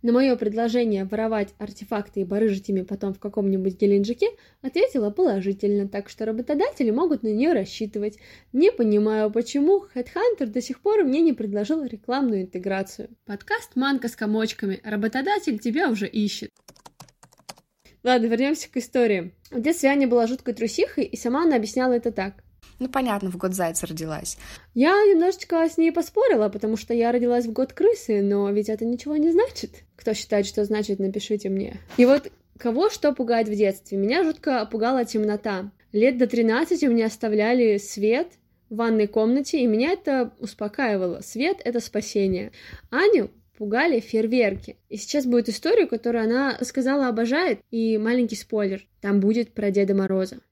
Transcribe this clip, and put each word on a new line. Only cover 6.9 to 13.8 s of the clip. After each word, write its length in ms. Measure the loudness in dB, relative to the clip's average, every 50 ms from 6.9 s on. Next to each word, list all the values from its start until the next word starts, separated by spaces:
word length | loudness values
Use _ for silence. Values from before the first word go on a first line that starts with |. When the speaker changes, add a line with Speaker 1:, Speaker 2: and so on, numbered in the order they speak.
Speaker 1:
могут 320 | 2 2 2 0 0 0 0
на 60 | -2
неё 260 | 0 2 2 2 2
рассчитывать. 640 | 2 0 -4 -6 -8 -8 -6 -6 -6 -6 -6 -8 -10 -20 -20 -20 -20 _ _ 0
Не 200 | 4 4 4 4
понимаю, 580 | 2 2 4 4 4 4 2 2 2 0 0
почему 540 | 0 -2 -4 -2 -2 0 4 4 4 2 2 -4 _
Headhunter 520 | -8 -8 -6 -4 0 0 0 0 0 -4
до 140 | -4 -4 -6
сих 200 | -6 -6 -10 -4
пор 240 | _ 0 2 4 2
мне 160 | 2 2 4
не 120 | 4 2 2
предложил 520 | 0 -4 -4 -2 -2 -2 0 -2 -2 -2
рекламную 580 | -6 -10 -10 _ -4 -2 0 0 0 0 0 -2
интеграцию. 680 | -4 -8 -8 -4 -4 -4 -4 -4 -6 -10 -16 -16 -16 -16 _ _
Подкаст 500 | -12 -12 -12 -6 -4 -4 -6 -6 -6 _
«Манка 320 | -2